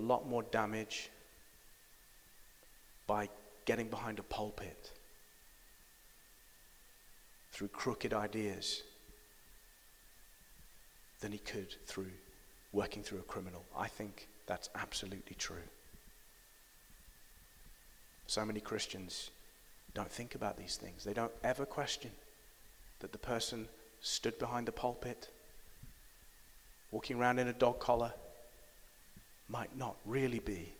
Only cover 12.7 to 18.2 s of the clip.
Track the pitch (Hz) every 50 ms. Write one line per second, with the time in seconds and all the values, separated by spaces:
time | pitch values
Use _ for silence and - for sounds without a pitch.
12.7 | - 101 98 - - 107 104 - 98 92 92 - - 104 92 92 90 85 87 -
13.7 | - - 98 107 - - 107 101 95 - - - - - - - 92 90 - -
14.7 | - 98 95 - - - 104 95 98 95 - - - - - - 87 87 87 -
15.7 | - - - - - - - - - - - - - - - - - - - -
16.7 | - - - - - - - - - - - - - - - - - - - -
17.7 | - - - - - - - - - -